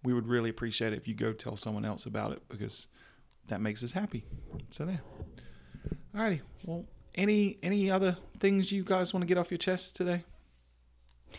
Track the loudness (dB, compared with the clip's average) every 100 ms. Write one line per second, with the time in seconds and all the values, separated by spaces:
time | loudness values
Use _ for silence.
0 | 0 0 2 2 2 -2 -4 0 0 -2
1 | -4 -2 -2 -2 -6 -6 -4 -2 -2 -4
2 | -6 -4 -4 -6 -10 -8 -6 -8 -10 -16
3 | -20 -20 -20 _ -8 -4 -4 -4 -4 -4
4 | -4 -6 -8 -12 -10 -12 -10 -6 -4 -4
5 | -8 -14 -14 -14 -18 -18 -18 -12 -6 -6
6 | -6 0 2 2 -2 -12 -8 -8 -8 -16
7 | -8 2 4 6 4 2 0 4 4 6
8 | 4 2 -6 2 4 6 4 0 2 2
9 | 4 2 4 2 2 0 0 0 -2 -2
10 | 0 0 -2 -16 -20 _ _ _ _ _
11 | -20 -20 -20